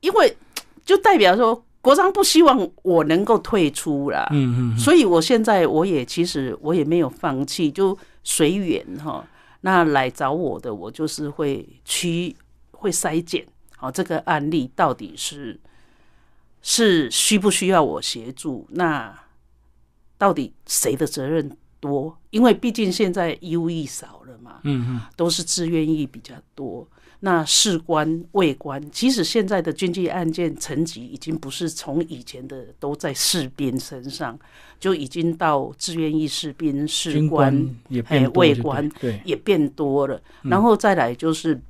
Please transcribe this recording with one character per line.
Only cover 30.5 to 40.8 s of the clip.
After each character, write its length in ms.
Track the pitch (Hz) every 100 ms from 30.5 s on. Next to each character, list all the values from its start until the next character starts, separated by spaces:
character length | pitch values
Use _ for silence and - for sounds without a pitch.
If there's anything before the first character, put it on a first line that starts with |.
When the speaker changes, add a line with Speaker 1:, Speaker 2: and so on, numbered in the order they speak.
| -
Speaker 1:
层 260 | - 143
级 220 | 165 113 123
已 100 | 131
经 220 | 160 156
不 120 | 139
是 200 | - 170
从 340 | 160 - 143 165
以 160 | 143
前 220 | 120 127 131
的 180 | 135 120 -
都 160 | 139 147
在 180 | 165
士 360 | 131 - 180 131 -
兵 240 | 139 127
身 240 | - 135 131
上， 280 | - 139 120 - - - _
就 160 | 190 180
已 120 | 139
经 240 | 175 170 165
到 340 | 170 143 131 131
志 160 | - 165
愿 180 | 156
役 140 | 156 151
士 240 | - 156
兵、 320 | 135 156 139 151
士 240 | - 170
官， 80 | 151
Speaker 2:
军 100 | 156
官 460 | 151 135 139 131 - _
也 140 | 127
变 220 | 117 151
多 80 | 131
就 60 | 175
对， 80 | 170
Speaker 1:
嘿， 60 | 131
尉 60 |
官 280 | 120 135 147 -
Speaker 2:
对。 220 | 127 104
Speaker 1:
也 120 | 185 139
变 340 | - 185 143
多 380 | - 147 139 139
了。 120 | 127 _ -
Speaker 2:
嗯。 80 | -
Speaker 1:
然 120 | 190
后 140 | 233
再 200 | 208